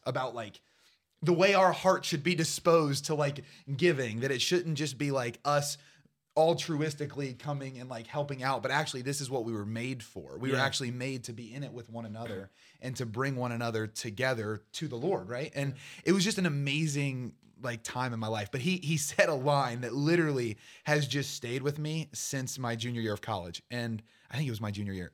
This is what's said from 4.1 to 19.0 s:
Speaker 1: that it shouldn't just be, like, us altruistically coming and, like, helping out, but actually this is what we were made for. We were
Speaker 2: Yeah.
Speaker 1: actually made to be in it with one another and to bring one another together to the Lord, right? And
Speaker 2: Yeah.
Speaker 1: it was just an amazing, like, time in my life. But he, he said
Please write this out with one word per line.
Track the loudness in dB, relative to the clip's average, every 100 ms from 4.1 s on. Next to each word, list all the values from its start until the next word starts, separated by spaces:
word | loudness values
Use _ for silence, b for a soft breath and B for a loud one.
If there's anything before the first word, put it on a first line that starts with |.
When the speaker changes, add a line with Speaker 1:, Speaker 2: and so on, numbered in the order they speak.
| 0
Speaker 1:
that | 0
it | 0
shouldn't | 2 2 0 -2
just | -2 -2
be, | 0
like, | 0 -2 -2
us | 2 2 2 -6 B B B _ _ 4
altruistically | 6 4 0 0 0 -2 -6 -6 -6 -6
coming | -6 -6 -6 -10
and, | -10
like, | -10 -8
helping | -4 -4 -2
out, | -2 0
but | 0
actually | 0 -2 -4
this | -4 -4
is | -2
what | -2
we | -2
were | -2 -4
made | -4 -4 -6
for. | -10 -14 -12 -6
We | 0
were | 2
Speaker 2:
Yeah. | 2
Speaker 1:
actually | 0 -4
made | -4 -4 -6 -8
to |
be | -12 -10
in | -10
it | -10
with | -10 -12
one | -10 -10
another | -8 -8 -8 -12 b b b
and | -8 -6
to | -4
bring | -2 -2 0
one | -2
another | -2 -2 -2 -2
together | -6 -6 -2 0 0 -2 -6 -8
to | -8 -6
the | -2
Lord, | -2 -2 -4
right? | -6 -6 -4
And | -4
Speaker 2:
Yeah. | -4 B B 4
Speaker 1:
it |
was | 4
just | 4 2
an | 2
amazing, | 2 0 2 2 2 0 -2 -6 -10 _ -10
like, | -8 -6
time | -6 -4 -2
in | -2
my | -2
life. | -2 -2
But | -2
he, | 0 0
he | 2
said | 0